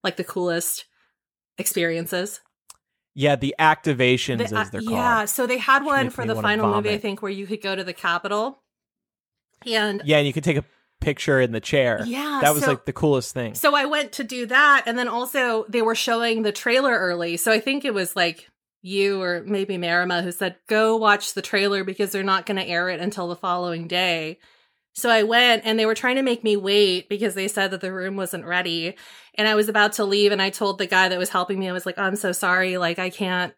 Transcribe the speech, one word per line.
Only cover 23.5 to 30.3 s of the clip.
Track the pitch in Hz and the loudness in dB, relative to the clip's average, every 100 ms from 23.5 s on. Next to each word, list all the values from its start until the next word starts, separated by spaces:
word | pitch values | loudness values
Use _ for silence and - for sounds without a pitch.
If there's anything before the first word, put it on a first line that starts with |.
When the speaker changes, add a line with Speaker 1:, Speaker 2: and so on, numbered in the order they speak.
| 180 175 165 165 | -2 -2 -6 -4
Speaker 1:
day." | 180 185 165 156 202 _ _ _ _ _ | -2 0 -2 -4 -12 _ _ _ _ _
So | - 240 | -4 2
I | 226 | 4
went, | 214 233 247 226 220 | 4 4 6 4 2
and | 220 | 2
they | 220 | 2
were | 220 | 0
trying | 247 262 | 0 0
to | |
make | 269 240 | 0 0
me | 220 208 | 0 0
wait | 190 202 202 180 - | 2 4 4 2 -4
because | 202 208 | -2 -2
they | 190 190 | -2 -4
said | - 196 | -2 -2
that | 185 | -2
the | 190 | -6
room | 185 185 196 | -6 -6 -6
wasn't | 180 180 165 | -6 -8 -4
ready. | 180 180 170 165 196 - - - - | -2 0 -2 -4 -8 -20 -20 -14 -2
And | 214 | 2
I | 214 | 2
was | 214 | 2
about | 214 208 | 4 2
to | 214 208 | 2 0
leave, | 202 202 | 4 4